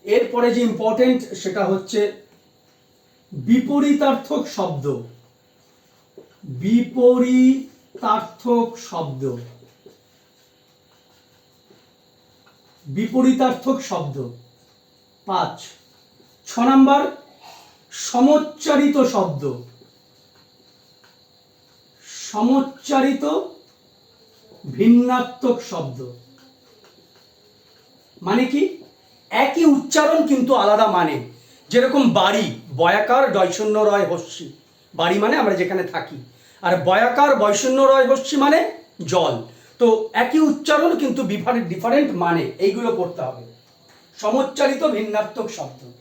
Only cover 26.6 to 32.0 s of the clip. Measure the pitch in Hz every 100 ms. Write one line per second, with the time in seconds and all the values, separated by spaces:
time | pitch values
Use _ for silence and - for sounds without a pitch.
26.6 | _ _ _ _ _ _ _ _ _ _
27.6 | _ _ _ _ _ _ 175 226 254 285
28.6 | 381 - - _ _ _ _ 214 285 339
29.6 | 311 269 - 311 302 320 - 262 240 247
30.6 | 196 233 277 180 160 135 117 - _ -
31.6 | _ 240 262 277